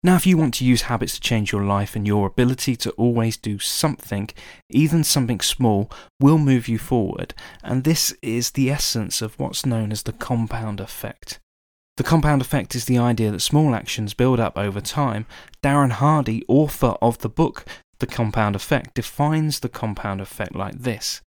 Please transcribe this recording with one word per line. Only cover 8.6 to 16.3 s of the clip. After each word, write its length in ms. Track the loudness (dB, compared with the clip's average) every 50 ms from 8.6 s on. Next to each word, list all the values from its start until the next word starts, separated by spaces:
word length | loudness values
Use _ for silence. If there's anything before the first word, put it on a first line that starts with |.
| 0 0
essence 500 | 0 -2 -2 -2 -2 -4 -4 -4 -4 -6
of 160 | -6 -6 -6
what's 280 | -6 -8 -6 -6 -4 -2
known 260 | -2 -2 -2 -2 -4
as 120 | -4 -6 -6
the 100 | -8 -8
compound 680 | -8 -6 -4 -2 -2 -2 -2 -4 -6 -6 -6 -8 -8
effect. 600 | -10 -12 -12 -12 -12 -12 -12 _ -16 -16 -16 -16 _ _ _ _ _ _ _ _ _ _ _
The 60 | -6 0
compound 380 | 2 2 2 4 4 2 2
effect 340 | 0 0 -2 -2 -2 -4 -8
is 100 | -6 -2
the 120 | 0 2
idea 320 | 2 2 2 2 0 0 -2
that 100 | 0 -2
small 340 | -2 2 2 4 4 4 0
actions 380 | -2 -4 -8 -6 -6 -6 -8 -2
build 260 | 0 2 2 4 2
up 180 | 0 -2 -2
over 220 | -4 -4 -4 -4 -6
time. 460 | -8 -6 -4 -2 -2 -2 -4 -6 -8 -10 -16 -20 -20 -20 -12 _
Darren 300 | 0 2 4 4 4 2
Hardy, 540 | 2 2 2 4 4 4 2 0